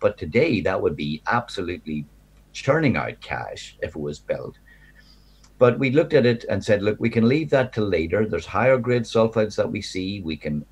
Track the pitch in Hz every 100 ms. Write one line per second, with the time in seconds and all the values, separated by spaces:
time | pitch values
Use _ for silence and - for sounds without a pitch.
0 | 104 - 80 110 165 107 92 95 92 78
1 | 73 76 - 117 - - 87 90 78 76
2 | 73 - _ _ _ - - 156 147 80
3 | 58 - - 64 52 - - - 78 78
4 | 73 76 - 71 64 - - - - -
5 | - - _ _ - - 123 123 135 139
6 | - 143 120 113 - 101 104 101 101 107
7 | 113 117 113 147 151 135 123 - 104 87
8 | 80 101 107 82 - 98 123 131 120 123
9 | 117 113 113 113 107 - - 107 - 95
10 | 92 101 82 76 76 73 -